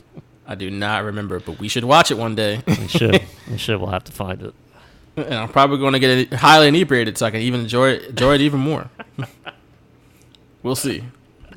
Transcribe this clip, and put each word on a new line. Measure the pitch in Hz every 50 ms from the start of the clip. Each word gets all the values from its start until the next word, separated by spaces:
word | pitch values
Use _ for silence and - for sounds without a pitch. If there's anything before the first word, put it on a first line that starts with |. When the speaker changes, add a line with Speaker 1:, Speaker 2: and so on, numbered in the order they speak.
| - _
Speaker 1:
<laughs> | _ - - _ _ _ _ -
I | -
do | 95 98 95
not | 98 101 104 104 107 101 104
remember, | 107 101 107 104 98 95 90
but | 85 - 82 -
we | 101 107
should | - 127 117
watch | 120 143 160 170 -
it | 139 104
one | 117 113 110
day. | 104 107 104 104 113 -
<laughs> | -
Speaker 2:
We | - - 107 92
should. | - 170 120 107 95 95 - - - - - -
We | - 101
should. | - - 110 98
We'll | 95 98
have | 95 92 -
to | -
find | - - 101 92 95 - -
it. | 107 - _ _ _ _ - - - - _ _ _ _
Speaker 1:
And | - 143 - 131
I'm | 113 110 110
probably | - 139 139 139 143 139
gonna | 139 135 135 131
get | 127 131 127 127 127 -
it | -
highly | 123 - 147 156 156 156 147
inebriated | 143 170 185 143 143 123 117 110 104 -
so | 123
I | 113
can | 104 110
even | 113 123 123 123
enjoy | 117 110 117 120 131 135
it, | 123 - - -
enjoy | 131 110 123 131 143
it | 139
even | 143 147 143 139
more. | 135 147 156 - - - - - - - _ -
<laughs> | 135 - - _ _ - - _ _ _ _ _ _ _ _ _ _ _ _ _ _ _ _ _ _ _ _ _ -
We'll | 123 135
see. | - - 139 104 - 117 123 - _ _ _ _ _ - - -